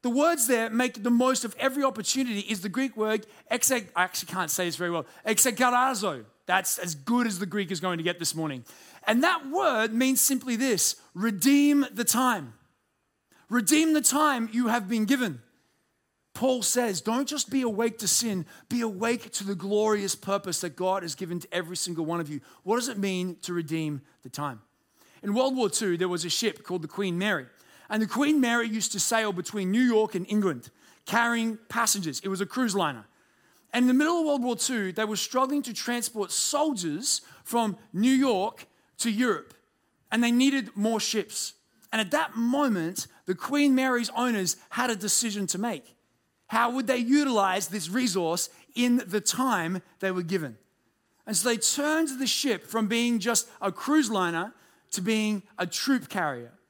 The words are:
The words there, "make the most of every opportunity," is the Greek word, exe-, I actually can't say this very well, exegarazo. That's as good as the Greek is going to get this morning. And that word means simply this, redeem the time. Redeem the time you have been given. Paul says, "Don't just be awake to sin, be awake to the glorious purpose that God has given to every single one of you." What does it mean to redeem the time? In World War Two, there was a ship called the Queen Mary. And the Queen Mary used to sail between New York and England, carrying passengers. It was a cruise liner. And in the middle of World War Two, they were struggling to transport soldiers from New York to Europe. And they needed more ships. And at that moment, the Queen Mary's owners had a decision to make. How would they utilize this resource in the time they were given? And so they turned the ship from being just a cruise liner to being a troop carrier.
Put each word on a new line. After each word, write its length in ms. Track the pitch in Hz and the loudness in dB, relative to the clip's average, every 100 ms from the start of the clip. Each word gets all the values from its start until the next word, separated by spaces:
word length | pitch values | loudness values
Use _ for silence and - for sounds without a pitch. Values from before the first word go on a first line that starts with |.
The 60 | 247 | 0
words 380 | 247 320 339 - | 2 2 2 2
there, 220 | 240 226 | 2 2
"make 340 | 226 247 240 | 0 0 0
the 60 | 220 | 2
most 340 | 240 254 254 | 4 4 2
of 100 | 226 - | -4 -2
every 260 | 269 269 | 0 2
opportunity," 580 | 277 220 - 262 254 202 | -2 -2 -4 -2 -2 -2
is 200 | 190 208 | -2 -4
the 80 | 190 | -2
Greek 260 | 214 262 | -2 -2
word, 320 | 220 214 214 214 - - | 0 0 -2 -4 -20 -6
exe-, 220 | 247 - | -2 0
I 320 | 254 185 175 | 0 -2 -2
actually 280 | 180 - 170 | -2 -2 -6
can't 200 | 185 165 | -6 -4
say 160 | - 175 | -2 -2
this 100 | 160 | -2
very 140 | 175 | -2
well, 140 | 170 139 - | -2 -6 -8
exegarazo. 1000 | 214 220 262 214 247 247 262 233 196 131 107 _ - | -2 2 2 4 4 4 2 0 -4 -6 -14 _ 0
That's 300 | 185 185 - | 0 0 -4
as 160 | 175 | -6
good 320 | 151 135 240 | -6 0 0
as 140 | 233 180 | 0 -2
the 80 | 190 | -4
Greek 240 | 202 180 | -4 -4
is 80 | 175 | -4
going 180 | 185 170 | -2 -2
to 60 | |
get 160 | 170 175 | -2 -2
this 160 | 165 | -4
morning. 300 | 156 156 131 117 - - - - | -4 -6 -6 -12 -20 -20 -6 0
And 160 | 233 | 4
that 260 | 330 339 269 | 4 0 -2
word 460 | 339 349 233 220 | 0 2 2 0
means 260 | 226 262 262 | 2 2 4
simply 340 | - 262 254 | 2 0 -2
this, 400 | 226 262 196 - - - | 0 0 2 0 -2 -12
redeem 720 | 175 226 196 269 285 285 285 254 | -2 -2 2 4 6 6 4 2
the 120 | 190 | -2
time. 500 | 233 233 254 214 127 110 _ _ _ _ _ _ _ _ _ | 0 2 2 0 -6 -18 _ _ _ _ _ _ _ _ _
Redeem 440 | 240 202 302 320 | 0 4 4 4
the 80 | 302 | 2
time 480 | - 285 302 254 226 | 2 2 2 2 -2
you 160 | 220 240 | 0 2
have 200 | 240 190 | 0 0
been 180 | 233 | -2
given. 360 | 214 269 226 127 _ _ _ _ _ _ _ _ _ | 2 2 0 -4 _ _ _ _ _ _ _ _ _
Paul 260 | - 262 254 | -2 0 0
says, 400 | 196 247 240 175 | 0 0 0 -2
"Don't 260 | 214 233 285 | -2 -2 -2
just 220 | 294 - | -4 -2
be 140 | 269 | -2
awake 340 | 247 208 233 226 | 0 0 -2 -2
to 100 | 202 | 0
sin, 380 | - 226 190 156 - _ | 0 0 -4 -6 -14 _
be 120 | 240 | -4
awake 500 | 226 190 226 240 226 | -4 -2 -2 -2 -4
to 100 | - | -8
the 120 | 196 | -6
glorious 580 | 196 196 208 214 208 196 | -6 0 2 2 2 -2
purpose 480 | - - 196 196 165 | -6 -4 -4 -4 -6
that 140 | 175 | -6
God 260 | 139 185 196 | -4 -2 -2
has 140 | 170 | -4
given 240 | 139 175 175 | -8 -6 -8
to 120 | - | -4
every 260 | 175 170 180 | -6 -6 -6
single 280 | 180 165 | -6 -4
one 140 | 156 170 | -4 -4
of 100 | 151 | -4
you." 120 | 147 - - | -8 -12 -12
What 140 | 185 | -2
does 140 | 233 240 | -2 -2
it 100 | 214 | -2
mean 380 | 196 185 180 170 | -2 -2 -4 -6
to 100 | - | -6
redeem 520 | 175 156 160 156 143 - _ | -6 -4 -4 -2 -6 -10 _
the 80 | 127 | -16
time? 320 | - 143 110 _ _ _ _ _ - | -8 -8 -8 _ _ _ _ _ -10
In 100 | 202 | -2
World 220 | 214 262 | 2 2
War 160 | 262 214 | 2 0
Two, 260 | - 208 170 | 0 0 0
there 100 | 180 | 0
was 180 | 175 | -2
a 40 | 170 | -2
ship 340 | - 226 - | -2 -2 -4
called 200 | - 180 | -6 -6
the 40 | 156 | -6
Queen 300 | - 196 170 | -4 -2 0
Mary. 300 | 208 170 127 _ _ - - | 0 -2 -4 _ _ -20 -4
And 140 | 214 | -2
the 40 | 220 | 0
Queen 320 | 233 285 302 | 0 2 4
Mary 280 | 240 240 233 | 4 2 0
used 240 | 220 - | -2 -4
to 80 | 196 | -2
sail 340 | - 226 220 | 0 0 0
between 380 | 180 - 208 185 | -4 -4 -4 0
New 100 | 220 | 4
York 320 | 254 220 214 | 4 4 2
and 140 | - 202 | -2 0
England, 400 | 208 196 127 - _ _ _ | 0 2 -2 -10 _ _ _
carrying 520 | - 220 233 233 226 220 _ | -2 2 2 2 -2 -4 _
passengers. 500 | 233 226 202 165 131 | -2 0 0 -2 -6
It 80 | 190 | -6
was 140 | 190 | -4
a 40 | |
cruise 300 | 196 254 240 | -4 0 0
liner. 320 | 190 156 117 107 _ _ _ _ _ _ | 2 0 -4 -16 _ _ _ _ _ _
And 120 | 240 | 2
in 40 | 247 | 4
the 60 | |
middle 260 | 254 302 339 | 6 4 2
of 60 | |
World 180 | 311 285 | 2 0
War 120 | 247 | 0
Two, 380 | 226 - 240 190 | -2 -2 -2 -2
they 100 | 180 | -2
were 140 | 214 214 | -2 -2
struggling 440 | - 254 262 294 | -2 0 0 0
to 100 | 277 | -4
transport 580 | 220 - 240 - 220 190 | -6 -4 -4 -4 -6 -4
soldiers 880 | - - - 311 233 170 151 277 - - - | -2 0 0 0 0 -4 -4 -2 -4 -6 -20
from 340 | - 233 220 180 - | -4 0 0 -4 -8
New 200 | 175 240 | 0 4
York 560 | 262 269 196 208 - - _ _ - | 4 4 2 -2 -6 -20 _ _ -4
to 120 | 233 | -2
Europe. 420 | 208 247 165 - - _ _ _ _ _ | 2 0 0 -6 -20 _ _ _ _ _
And 140 | 220 | 0
they 80 | 240 | 2
needed 440 | 240 269 269 214 | 4 4 2 -4
more 260 | 202 220 226 | -2 0 0
ships. 520 | - 220 - - - _ _ _ - | -2 -4 -4 -8 -10 _ _ _ -4
And 80 | 220 | -2
at 120 | 196 | 0
that 260 | 294 320 226 | 0 0 -2
moment, 720 | 233 277 285 196 165 190 - _ | 0 2 2 2 -2 -6 -10 _
the 100 | - | -6
Queen 400 | 185 - 285 285 | -6 -2 2 4
Mary's 340 | 254 262 247 233 | 6 4 0 0
owners 440 | - 247 214 180 - - | 0 0 0 0 -4 -6
had 200 | - 247 | -2 -2
a 60 | |
decision 500 | 214 202 - 233 202 190 | -2 0 0 0 -2 -4
to 100 | 180 | -2
make. 380 | 233 165 - _ _ _ _ _ _ | -4 -6 -12 _ _ _ _ _ _
How 220 | 220 240 | 0 2
would 180 | 247 247 | 0 0
they 100 | 254 | 0
utilize 720 | 233 285 277 220 196 185 165 | 4 4 4 4 2 0 -4
this 220 | 196 160 | -6 -2
resource 600 | 220 254 185 165 170 - - _ | 0 0 0 0 -2 -4 -10 _
in 280 | - 247 240 | 0 4 4
the 140 | 196 202 | 2 -2
time 640 | - - 262 202 165 185 - _ | -2 0 0 2 0 -4 -8 _
they 120 | 190 | -4
were 120 | 185 | -2
given? 340 | 170 190 143 107 _ _ _ _ _ _ - | -2 -4 -4 -12 _ _ _ _ _ _ -4
And 80 | |
so 140 | 214 247 | -2 0
they 80 | 233 | 0
turned 600 | - - 294 311 320 254 | 0 0 0 0 0 -2
the 100 | 262 | -2
ship 380 | - 277 185 | 0 0 -2
from 220 | - 226 214 | -2 -2 0
being 320 | 233 240 233 | 2 2 0
just 300 | 208 233 - - | 0 -2 -4 -6
a 120 | 196 | -6
cruise 360 | - - 302 233 | -4 2 2 4
liner 440 | 208 175 165 202 _ _ _ _ | 0 0 -2 -6 _ _ _ _
to 100 | - | -4
being 420 | 185 220 214 208 - - | 0 2 2 -2 -6 -8
a 100 | - | -6
troop 400 | - - 254 - | -2 0 0 0
carrier. 460 | 202 156 123 120 _ | -4 -4 -4 -12 _